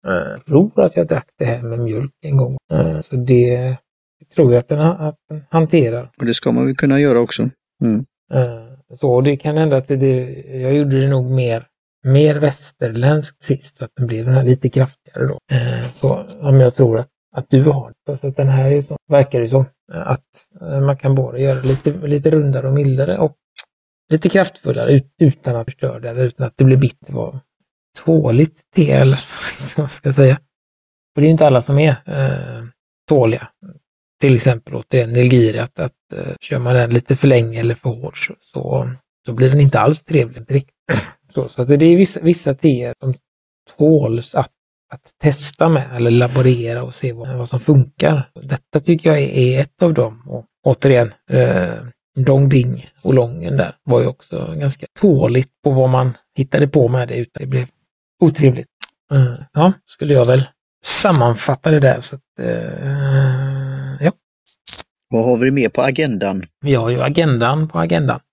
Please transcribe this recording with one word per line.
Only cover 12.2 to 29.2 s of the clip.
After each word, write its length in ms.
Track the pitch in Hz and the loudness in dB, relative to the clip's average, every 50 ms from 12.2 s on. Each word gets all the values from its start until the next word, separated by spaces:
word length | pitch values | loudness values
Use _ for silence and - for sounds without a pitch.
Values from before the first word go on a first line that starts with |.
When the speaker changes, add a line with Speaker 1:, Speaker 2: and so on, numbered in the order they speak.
| 151 151 147 | 4 4 2
Speaker 1:
västerländskt 1080 | 147 151 143 135 _ - - _ _ 131 117 110 117 123 143 151 151 139 - _ _ _ | 2 -2 -2 -2 _ -20 -20 _ _ -8 -6 -4 0 0 2 2 0 -2 -8 _ _ _
sist, 320 | - 135 131 _ - _ _ | -6 -6 -4 _ -20 _ _
så 60 | 127 | -16
att 60 | - _ | -14 _
den 100 | - 123 | -8 -6
blev 180 | 117 113 110 117 | -6 -4 -4 -2
den 100 | 127 131 | 0 0
här 100 | 135 131 | 2 4
lite 240 | 123 127 131 - 127 | 2 0 2 0 -2
kraftigare 580 | - 135 131 135 _ _ _ _ _ - 131 | 0 0 -2 -2 _ _ _ _ _ -6 -6
då. 120 | 135 - - _ _ | -6 -6 -10 _ _
Eh, 400 | 139 123 120 123 120 117 120 123 - - | -2 -2 -2 -2 -6 -6 -8 -10 -8 -4
så, 260 | - 127 - - - - - - | -2 -2 -2 -4 -6 -14 -16 -6
ja, 100 | 151 143 | 0 4
men 100 | 135 135 | 4 6
jag 140 | 127 123 - | 6 4 4
tror 240 | - 131 117 110 117 | 2 2 2 2 -2
att, 100 | 135 _ _ _ _ _ _ | -4 _ _ _ _ _ _
att 140 | 131 - _ | -12 -4 _
du 120 | - 131 | 2 2
har 300 | 139 156 139 135 123 - - _ _ | 4 2 0 0 -6 -12 -20 _ _
det. 120 | - 143 135 | -10 -10 -8
Så 80 | - | -8
att 100 | 139 135 | -6 -4
den 120 | - 139 135 | -2 0 2
här 220 | 135 131 135 135 | 2 2 2 2
är 120 | 143 147 | 0 0
så, 140 | 143 143 151 - _ - | -2 -4 -14 -16 _ 2
verkar 320 | 147 139 135 139 - 123 | 2 2 2 2 0 -2
det 80 | 117 113 | -2 0
som, 160 | 131 135 131 131 _ _ _ _ | 0 0 0 0 _ _ _ _
eh, 160 | - 82 - - | -12 -10 -6 -6
att, 140 | 131 - _ _ _ _ _ _ _ - | -6 -6 _ _ _ _ _ _ _ -16
eh, 200 | 170 165 143 139 | -10 -6 -4 -2
man 160 | 139 139 139 | 0 0 -2
kan 180 | 139 - 135 135 | 0 0 0 0
både 260 | 135 127 123 120 123 | 0 -2 -4 -4 -2
göra 220 | 135 139 131 131 | -2 -2 -2 -2
lite, 280 | 127 131 135 135 - 151 | 0 -2 -2 0 -2 -4
lite 400 | 147 185 165 143 147 147 143 156 | -4 -4 -4 -4 -4 0 2 2
rundare 360 | 156 156 147 139 135 127 127 135 | 2 2 2 0 -2 -2 -2 -2
och 60 | 135 | 0
mildare 440 | 147 143 135 131 131 139 - 92 - | 0 0 0 0 0 -2 -2 -2 -2
och 180 | - 151 - _ _ _ _ - - _ _ _ _ _ _ _ _ _ | -2 -4 -4 _ _ _ _ -20 -20 _ _ _ _ _ _ _ _ _
lite 180 | 160 156 - - | -2 0 0 2
kraftfullare 640 | - - 107 95 _ _ _ 139 - 113 117 120 | 2 2 0 0 _ _ _ -6 -4 -2 0 2
ut-, 220 | 143 135 135 _ _ _ | 2 2 2 _ _ _
utan 360 | 165 139 135 _ _ 135 120 | 2 2 2 _ _ -6 -6
att 80 | 117 113 | -6 -6
förstöra 340 | - - _ - 131 120 117 | -10 -8 _ -8 -8 -8 -8
det, 100 | 120 117 | -12 -10
eller 140 | 117 123 127 | -4 -4 -4
utan 220 | 120 - - 127 | -4 -4 -6 -8
att 80 | 117 _ | -8 _
det 80 | - 135 | 2 4
blir 120 | 131 131 | 4 6
bitter 400 | 127 135 120 - _ - - - | 4 2 0 -2 _ -18 -12 -10
och 180 | 117 113 - - 131 _ _ _ _ _ _ _ _ _ _ _ - - | -8 -8 -8 -10 -16 _ _ _ _ _ _ _ _ _ _ _ -6 0
tåligt 520 | 156 165 160 151 120 117 127 156 160 _ _ _ _ _ | 0 2 2 2 2 2 2 2 2 _ _ _ _ _
te, 160 | - 156 139 | 0 2 4
eller 280 | 135 135 131 135 135 135 | 4 4 4 4 2 0